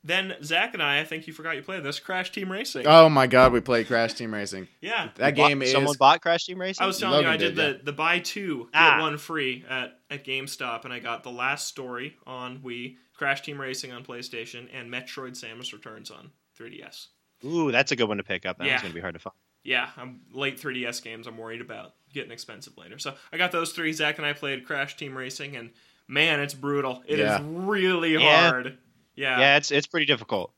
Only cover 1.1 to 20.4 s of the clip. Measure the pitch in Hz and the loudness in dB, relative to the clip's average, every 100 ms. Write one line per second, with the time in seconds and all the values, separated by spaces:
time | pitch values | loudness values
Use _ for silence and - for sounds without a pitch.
1.1 | 160 156 156 160 147 147 190 143 147 - | -10 -12 -12 -8 -8 -8 -8 -8 -8 -6
2.1 | 185 180 - 185 190 269 135 135 165 160 | -6 -6 -8 -8 -6 -8 -2 10 12 12
3.1 | 147 131 127 127 120 127 117 110 117 113 | 8 6 8 8 6 2 0 2 0 0
4.1 | - 117 104 101 98 92 _ 185 226 156 | -4 -8 -8 -8 -10 -14 _ -6 -6 -6
5.1 | - 135 139 147 143 131 135 143 139 139 | 0 0 4 4 4 2 2 2 6 8
6.1 | 165 170 170 - 185 185 190 190 185 196 | 8 4 0 -2 -6 -6 -2 -2 0 4
7.1 | 147 165 160 170 160 151 131 139 143 160 | 4 4 2 0 0 -2 -2 -8 -2 0
8.1 | 175 175 208 190 135 117 156 165 143 156 | 0 -2 -8 -6 -6 -2 6 8 8 2
9.1 | 147 - 160 131 127 - 131 123 _ _ | -4 -6 -4 -4 -6 -8 -8 -8 _ _
10.1 | 143 139 135 131 - 127 113 131 123 120 | -14 -8 -8 -8 -10 -8 -8 -10 -12 -10
11.1 | 117 127 123 127 143 - - 127 120 143 | -10 -10 -6 -4 -4 -8 -10 -12 -10 -12
12.1 | _ - 127 123 131 131 120 123 - _ | _ -16 -12 -12 -12 -12 -10 -12 -16 _
13.1 | - 139 139 - 143 135 131 131 123 120 | -6 -4 -4 -6 -10 -10 -10 -12 -14 -14
14.1 | 123 123 117 113 123 123 131 120 123 127 | -14 -12 -12 -12 -16 -16 -16 -12 -12 -12
15.1 | - 127 123 113 113 123 107 113 107 - | -14 -14 -14 -16 -14 -14 -14 -18 -18 -18
16.1 | 98 - _ _ _ 113 - - - - | -20 -20 _ _ _ -20 -18 -20 -20 -20
17.1 | _ _ _ 131 170 151 120 139 123 110 | _ _ _ -4 0 2 2 0 0 0
18.1 | 101 92 92 185 - - 131 95 82 90 | 0 -4 -6 -6 -6 -2 -2 -4 -10 -10
19.1 | 82 - _ _ _ - 127 127 - 127 | -12 -16 _ _ _ -4 -4 -4 -12 -16
20.1 | 127 _ 123 | -18 _ -8